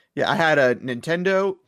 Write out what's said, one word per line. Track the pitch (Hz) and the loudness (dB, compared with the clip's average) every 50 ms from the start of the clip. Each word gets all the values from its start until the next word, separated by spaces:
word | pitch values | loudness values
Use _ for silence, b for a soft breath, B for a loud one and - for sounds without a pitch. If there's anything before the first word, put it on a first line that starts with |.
| b b b | b b b
Yeah, | - - 87 | -4 -2 0
I | 135 | 0
had | 202 165 156 151 143 | 2 2 2 4 4
a | 131 127 120 | 4 2 2
Nintendo | - - 131 123 120 - 156 165 175 180 196 190 190 196 196 190 - _ | 0 -4 -8 -8 -8 -6 -4 -4 -2 -2 0 0 0 0 -2 -4 -6 _